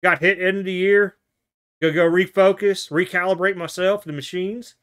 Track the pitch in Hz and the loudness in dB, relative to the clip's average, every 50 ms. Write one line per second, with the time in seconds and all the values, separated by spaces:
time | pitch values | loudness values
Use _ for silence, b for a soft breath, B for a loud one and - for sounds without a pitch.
0 | - 180 175 143 151 180 196 175 185 185 190 196 196 185 190 180 185 196 202 202 | 2 0 0 2 2 0 0 2 0 -2 0 -2 -4 -4 -4 -2 2 2 4 4
1 | 208 190 - _ _ _ _ _ _ _ _ _ _ _ _ _ 156 165 151 165 | 2 0 -4 _ _ _ _ _ _ _ _ _ _ _ _ _ -2 0 2 4
2 | 170 170 165 180 190 185 _ 196 190 190 196 190 208 202 190 190 - - 147 156 | 2 4 4 2 0 0 _ 4 4 4 4 2 0 0 0 -2 -6 -4 -2 -2
3 | 185 180 - 180 175 185 190 170 180 196 196 180 170 160 - - 180 185 202 202 | -2 -2 -2 -4 -2 -2 -2 0 0 -2 -2 -4 -8 -10 -6 -2 0 0 0 -2
4 | - 165 147 143 135 - - 180 185 190 214 240 233 - _ _ | -4 -10 -10 -10 -10 -8 -8 -6 -6 -6 -6 -10 -14 -18 _ _